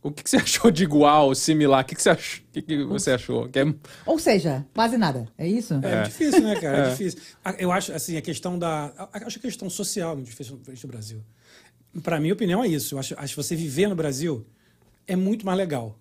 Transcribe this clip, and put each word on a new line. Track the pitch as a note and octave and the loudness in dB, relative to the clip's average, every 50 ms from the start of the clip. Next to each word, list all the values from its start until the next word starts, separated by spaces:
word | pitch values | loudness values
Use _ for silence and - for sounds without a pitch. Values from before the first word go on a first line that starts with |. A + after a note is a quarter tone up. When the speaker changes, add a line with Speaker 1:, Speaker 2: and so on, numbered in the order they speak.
Speaker 1:
"O | _ D3 | _ -8
que | D3+ - - | -8 -8 -4
que | - | 0
você | - - | 2 2
achou | - - - - - A#3+ | 2 2 -2 4 6 4
de | F3 D3 F#3+ | 6 6 0
igual, | D#3 C#3+ D3 D3 D3 D3 D3+ D3 C3+ C3+ | 4 6 6 8 8 8 8 6 6 4
similar? | - - - D#3+ D#3 D3+ C#3+ C#3 C3+ C3 | 2 2 2 4 4 6 6 6 6 4
O | |
que | - - | 0 -4
que | - | 0
você | - G#3 | 4 4
ach-, | E3 - - - - - - _ | 4 4 0 -10 -12 -12 -14 _
o | _ | _
que | D#3 | -12
que | - - - C#3 C#3+ | -8 -6 -4 -4 -2
você | B2 G3+ G3+ - D#3+ | -2 -4 -2 0 0
achou?" | C3 A#2+ - - B2 A#2 A#2 B2 | 0 0 0 -4 -4 -4 -4 -2
Que | B2+ C3+ | 0 2
é | C3+ D#3 D3+ - - - - - - | 2 2 0 -2 -8 -20 -20 -12 -2
Speaker 2:
Ou | - D#4+ D#4 | -2 -2 2
seja, | D#4+ E4+ A#3 F#3+ D3+ E3 C#3 C3 C#3+ - _ | 4 4 2 4 2 0 -2 -4 -6 -8 _
quase | - A3+ A#3 A#3+ A#3+ | 0 0 2 2 2
nada. | G#3+ D#3+ C3 B2+ A#2 A2+ _ - | 2 2 0 -2 -6 -8 _ -6
É | D#3 E3+ | -2 -2
isso? | G3+ A#3+ A3+ - E3+ C#3 C3 | -2 -2 -2 -2 -2 -2 0
Speaker 3:
É, | A2+ A2+ A2 | 0 0 0
Speaker 1:
É. | G#2+ | 0
Speaker 3:
difícil, | - - - D#4+ D4+ C#4 F#4 | -2 -2 -2 0 4 6 4
né, | A#3 G#3+ G#3 - | 4 4 0 -2
cara? | E3+ D3+ C#3 C#3+ | -2 0 0 2
É | C#3 B2+ | 2 2
Speaker 1:
É. | |
Speaker 3:
difícil. | B2+ C3+ G3+ F3+ - - - - - _ _ | 0 -2 -4 -6 -6 -8 -16 -20 -20 _ _
A, | F#3 F#3+ | -8 -6
eu | - F#3 F3+ | -4 -2 0
acho, | F3+ F#3+ F#3 - C#3+ | 0 0 -2 -4 -8
assim, | D#3+ - - E3+ D#3 | -8 -8 -6 -6 -6
a | |
questão | D3 - D#3+ - - F#3 F3+ F3 | -6 -6 -8 -6 -6 -6 -6 -4
da, | E3+ E3 D#3+ D3+ D3 C#3+ - - | -4 -2 -4 -4 -6 -8 -10 -14
a, | F#3 - - | -16 -14 -12
a, | G#3 - - | -12 -10 -10
acho | - - | -12 -8
a | |
questão | - B3+ - - G3 F#3 | -8 -10 -8 -8 -10 -10
social | F3+ - G3+ F#3+ - G#3 F3 E3 D#3+ | -8 -6 -6 -6 -4 -4 -4 -4 -6
muito | C#3+ C3 A#2 | -8 -10 -12
difícil | A2+ - C#3 A2+ C#3 A#2+ - | -14 -16 -16 -16 -16 -18 -18
no, | - B2+ | -20 -20
no | B2 - C#3 | -16 -16 -14
Brasil. | A#2+ A#2 G#2+ G#2 A2 A2 A2 _ _ _ _ _ _ - _ _ _ _ _ _ _ E3+ - | -14 -14 -14 -14 -14 -16 -16 _ _ _ _ _ _ -20 _ _ _ _ _ _ _ -8 -4
Pra | - E3+ D#3 | -2 -2 0
minha | D3+ D#3+ G#3 | 0 0 0
opinião | E3+ A#3 F3+ F3 G#3 C4 | 0 0 0 0 2 2
é | A3+ | 0
isso. | D#3+ C#3+ B2 - C#3+ | 0 0 -2 -4 -6
Eu | C3+ | -6
acho, | C3+ - D3+ - | -6 -8 -8 -10
acho | C#3+ C#3 - | -10 -10 -8
que | - C#3+ | -8 -6
você | - F3 | -4 -4
viver | D#3+ E3+ D#3 B2+ D3 G3 G#3 | -4 -4 -4 -2 0 0 0
no | G3 | 0
Brasil | E3+ D#3+ D3 C3+ B2+ D#3 F3 D3 A#2 A2 _ _ _ _ _ _ _ _ _ _ _ _ - | -2 -2 -2 -2 -2 -4 -4 -4 -6 -8 _ _ _ _ _ _ _ _ _ _ _ _ -4
é | F#3 | -2
muito | F#3 F#3 F#3+ A3 A#3 G#3 | 0 0 0 -2 -2 -2
mais | G3 F3+ F#3+ | -2 0 0
legal. | G3 F3 D3 B2+ A#2 A2 G#2+ _ | 0 -2 -2 -6 -6 -8 -12 _